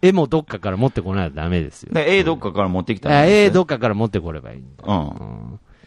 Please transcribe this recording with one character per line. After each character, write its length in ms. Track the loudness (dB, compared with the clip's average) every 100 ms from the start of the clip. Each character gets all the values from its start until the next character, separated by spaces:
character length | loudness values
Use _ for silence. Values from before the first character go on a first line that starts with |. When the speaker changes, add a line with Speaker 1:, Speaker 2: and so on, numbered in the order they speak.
Speaker 1:
絵 100 | 4
も 140 | 4 2
ど 140 | 0
っ 40 |
か 140 | -2 -8
か 120 | -4
ら 60 | 0
持 120 | 0
っ 40 |
て 80 | 0
こ 120 | -4
な 120 | -2 -4
い 40 |
と 60 | -4
ダ 120 | -2
メ 120 | -2
で 100 | -2
す 120 | -10
よ。 100 | -6
Speaker 2:
で、 260 | -2 2 2
絵 60 |
ど 120 | 2 -2
っ 20 |
か 140 | -4
か 100 | -2
ら 60 | 0
持 120 | 0
っ 40 |
て 100 | -2
き 60 | -4
た 80 | 2
ん 40 |
で 40 | 4
す 40 |
よ。 40 |
Speaker 1:
あ、 20 | 6 6 6
絵 40 |
ど 120 | 4
っ 40 | 0
か 120 | 0
か 100 | -2
ら 60 |
持 120 | 0 0
っ 40 |
て 100 | -2
こ 120 | -6
れ 80 | -10
ば 120 | -12
い 40 | -18
い 20 |
ん 60 | -18 -16
だ。 80 | -2
Speaker 2:
う 60 |
ん。 160 | -2 -2
Speaker 1:
う 160 | -8 -14 -14 -14
ん。 60 | -16 _ -20